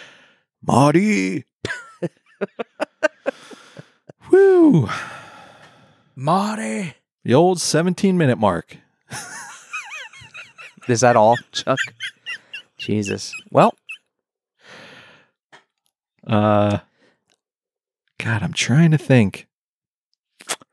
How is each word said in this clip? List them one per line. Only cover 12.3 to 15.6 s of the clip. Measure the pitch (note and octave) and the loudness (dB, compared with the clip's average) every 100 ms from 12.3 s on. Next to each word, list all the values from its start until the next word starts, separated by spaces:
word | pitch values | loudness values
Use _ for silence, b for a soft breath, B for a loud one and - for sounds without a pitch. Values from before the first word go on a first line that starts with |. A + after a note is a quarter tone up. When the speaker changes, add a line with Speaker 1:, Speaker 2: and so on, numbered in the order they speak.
| - b - - - | -18 b -20 -20 -14
Speaker 2:
Jesus. | - G#2+ G2+ G2+ - - - | -6 -4 -4 -8 -12 -16 -4
Well. | - G#3 - - - _ _ _ _ _ _ B B B B B B B _ _ - | 2 2 0 -14 -20 _ _ _ _ _ _ B B B B B B B _ _ -20